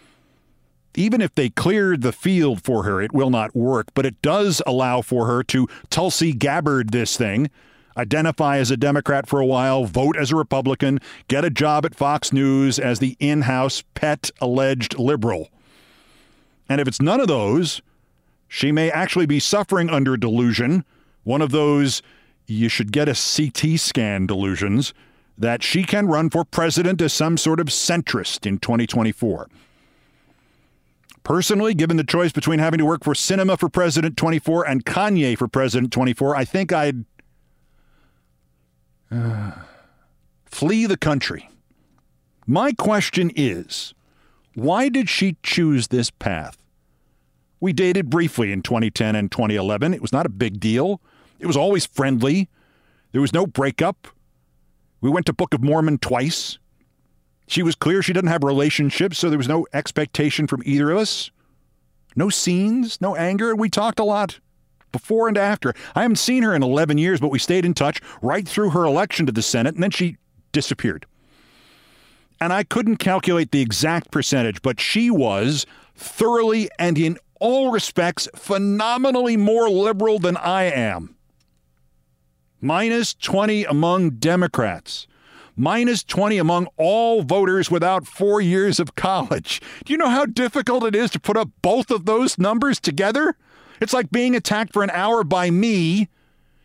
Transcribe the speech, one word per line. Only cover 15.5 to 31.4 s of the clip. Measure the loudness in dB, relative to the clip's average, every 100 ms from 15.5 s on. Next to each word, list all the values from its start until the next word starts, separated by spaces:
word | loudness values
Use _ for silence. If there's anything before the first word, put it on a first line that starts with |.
| _ _ _ _ _ _ _ _ _ _ _ -4
And | -2
if | -2
it's | 0
none | 2 2
of | 2
those, | 2 2 2 0 -4 -14 _ _ _ _ _ -14
she | -2 0
may | 2 0
actually | 0 -2 0 2
be | 2
suffering | 0 0 0 0 0
under | 0 0 0
delusion, | 0 2 2 2 0 0 -2 _ _ _
one | -4 -2
of | 0
those | 2 2 2 2 -2 -8 _ _ _ -6
"you | -2 0
should | 0 -2
get | 0 0
a | 0
C | -2 -2 -2
T | -2 0 0
scan" | 0 -2 0 0 -2
delusions, | 0 -2 -2 0 0 -2 -8 _ _ _ -4
that | -2 -2
she | -2 -2
can | 0 0 2
run | 2 2
for | 0
president | -2 0 0 2 0 2
as | 0
some | 0 0 0
sort | 2 0
of | 0
centrist | -2 0 -2 -2 -4 -4 -6 -4
in | -4
twenty | -2 0 0
twenty-four. | 0 0 0 -2 -2 -8 -20 _ _ _ _ _ _ _ _ _ _ _ _ _ _ _ -8
Personally, | 0 0